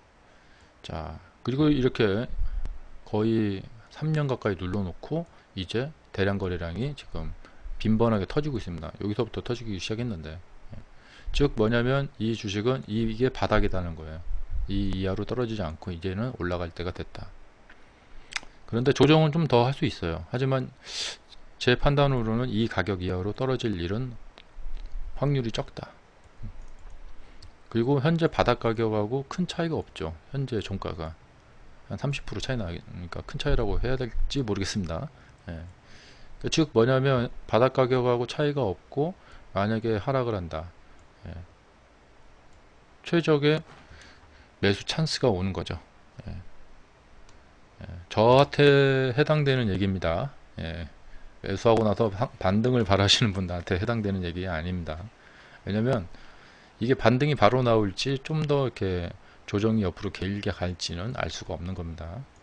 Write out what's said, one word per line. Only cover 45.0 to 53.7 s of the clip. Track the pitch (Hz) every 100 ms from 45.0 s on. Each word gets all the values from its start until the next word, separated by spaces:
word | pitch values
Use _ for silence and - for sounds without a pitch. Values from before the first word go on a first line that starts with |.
| 160 - 131
오는 | 90 95
거죠. | 87 - 80 - - - - -
예. | 85 - - - - - - - - - - - - - -
예. | - 87 -
저한테 | - 117 131 139 - 143 139 135 135 131 131
해당되는 | 147 151 139 131 110
얘기입니다. | 92 98 95 82 85 139 - - -
예. | 82 82 85 - - - - -
매수하고 | - 98 117 110
나서 | 107 98 110
상-, | 98 135 -
반등을 | 92 104 123 123 98
바라시는 | 98 101 - 113
분들한테 | 95 90 87 -